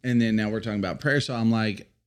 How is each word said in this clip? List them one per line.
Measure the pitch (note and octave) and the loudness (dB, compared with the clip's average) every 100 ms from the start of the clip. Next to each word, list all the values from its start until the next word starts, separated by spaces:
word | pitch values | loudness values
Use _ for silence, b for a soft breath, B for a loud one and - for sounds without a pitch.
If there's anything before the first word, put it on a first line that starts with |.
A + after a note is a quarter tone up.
And | B2+ A#2+ | 2 2
then | A2+ A2 | 2 2
now | G#2+ | 0
we're | A2 | -4
talking | A2 G#2 | -4 -4
about | F#2+ E2+ | -4 -2
prayer. | C#3+ C#3+ | 0 0
So | - A#2+ | 0 0
I'm | A2+ | 2
like, | A2+ A2 F#2+ - _ | 2 0 -4 -12 _